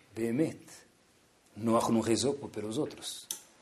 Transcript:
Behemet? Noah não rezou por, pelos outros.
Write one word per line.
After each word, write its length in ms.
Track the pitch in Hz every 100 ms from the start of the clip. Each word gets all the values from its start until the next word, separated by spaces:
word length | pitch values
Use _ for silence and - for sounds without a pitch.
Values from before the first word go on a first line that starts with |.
| _ 110
Behemet? 420 | 113 123 160 - - - - _ _ _ _ _ _ -
Noah 360 | 113 113 -
não 100 | 113
rezou 320 | 110 107 120
por, 160 | - 110
pelos 280 | 110 104 117
outros. 500 | 151 - - - - - - _